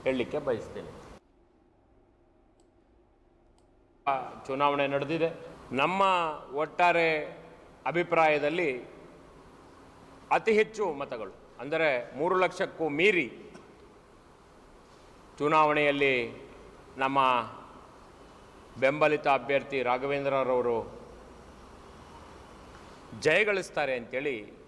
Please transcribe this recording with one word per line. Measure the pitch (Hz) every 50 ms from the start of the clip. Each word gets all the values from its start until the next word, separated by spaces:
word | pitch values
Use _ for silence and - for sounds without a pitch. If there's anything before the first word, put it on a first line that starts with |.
| -
ಹೇಳಲಿಕ್ಕೆ | 131 131 127 117 - - 151 147 135
ಬಯಸ್ತೇನೆ. | 120 104 90 - - 101 85 78 - - - - - - _ _ _ _ _ _ _ _ _ _ _ _ _ _ _ _ _ _ _ _ _ _ _ _ _ _ _ _ _ _ _ _ _ _ _ _ _ _ _ _ _ _ _ _ _ _ _ _ _ _ _ _ _ _ _ _ _ 139 139 131 123 - - - -
ಚುನಾವಣೆ | - 135 135 143 143 143 143 139 139 139
ನಡೆದಿದೆ. | 139 139 135 165 160 160 165 160 - - - - - - - 143 139
ನಮ್ಮ | 143 160 185 196 196 190 185 175 170 160 151 143 - - 123 143
ಒಟ್ಟಾರೆ | 156 151 - - 175 175 165 170 165 165 160 151 147 139 156 - - - - - - - - - - 135
ಅಭಿಪ್ರಾಯದಲ್ಲಿ | 151 170 175 165 170 160 160 156 151 147 143 147 160 180 175 147 127 123 120 - - - - - - - - - - - - - - - - - - - - - - - - - - - - - 143
ಅತಿ | 165 165 220 214
ಹೆಚ್ಚು | 214 220 214 - 202 214 180 147 139
ಮತಗಳು, | 139 - 131 113 104 95 - - - - - -
ಅಂದರೆ | 120 143 160 160 160 151 135 123 120 - - 127
ಮೂರು | 156 180 185 185
ಲಕ್ಷಕ್ಕೂ | 185 170 - - 190 139 - - 160 151 143
ಮೀರಿ | 147 175 214 202 175 139 110 - - - - - - - - - - - - - - - - - - - - - - - - - - - - - - - - - - - - - - - - - -
ಚುನಾವಣೆಯಲ್ಲಿ | 143 151 160 156 156 151 147 151 147 147 143 139 143 139 131 123 117 113 117 - - - - - - - - - - - - 127
ನಮ್ಮ | 135 135 139 139 131 131 127 120 113 110 - - - - - - - - - - - - - - - - - - - - - - - - - 113
ಬೆಂಬಲಿತ | 127 135 143 151 156 151 151 147 - 147 139 135
ಅಭ್ಯರ್ಥಿ | 123 131 139 135 127 - 143 135 123 120
ರಾಘವೇಂದ್ರರವರು | 123 127 131 139 143 143 139 139 135 135 131 123 127 123 120 120 117 113 - - - - - - - - - - - - - - - - - - - - - - - - - - - - - - - - - - - - - - - - - - - - - - - 110 95
ಜಯಗಳಿಸ್ತಾರೆ | 151 156 190 220 208 202 190 175 - - 160 147 135 131 123
ಅಂತೇಳಿ | 117 107 123 127 143 147 131 107 104 - - - -